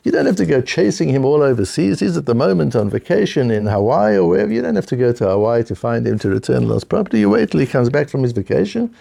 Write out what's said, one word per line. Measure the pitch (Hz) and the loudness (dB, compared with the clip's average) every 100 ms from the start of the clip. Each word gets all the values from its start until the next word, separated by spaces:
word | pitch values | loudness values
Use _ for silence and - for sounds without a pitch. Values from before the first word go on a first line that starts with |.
You | - | -2
don't | - 269 | 0 0
have | 190 | 0
to | 165 | 2
go | 135 | 0
chasing | 127 - 202 - 160 | 0 -2 -2 0 0
him | 135 | 0
all | 131 147 | 2 2
overseas. | 139 123 98 - 185 180 | 2 0 -2 -2 -2 0
He's | 202 170 | -2 -2
at | 143 | -2
the | 117 | 0
moment | 170 185 143 117 | 2 2 0 0
on | 104 | -2
vacation | 98 - 190 196 151 123 | -4 -2 0 0 0 0
in | 107 104 | 0 0
Hawaii | 104 104 156 208 202 | 0 2 2 2 2
or | 180 | 4
wherever. | 190 214 | 2 0
You | 220 | -2
don't | - 208 | -2 -2
have | - | -2
to | 123 | 0
go | 123 | 0
to | 120 101 | 0 0
Hawaii | 98 107 117 | 2 2 0
to | 117 101 | -2 -4
find | 117 117 117 | -4 -2 -2
him | 107 | -2
to | 104 | -2
return | 101 - 127 113 | -2 0 0 0
lost | 110 - | -2 -2
property. | 208 202 - | -2 0 2
You | 202 | 2
wait | 226 220 | 2 2
till | 160 | 0
he | 131 | 0
comes | 139 120 | 0 0
back | 147 147 | 0 -2
from | 143 | -2
his | 123 | -2
vacation, | 117 - 123 202 226 233 - | -2 -2 -2 0 -2 -6 -8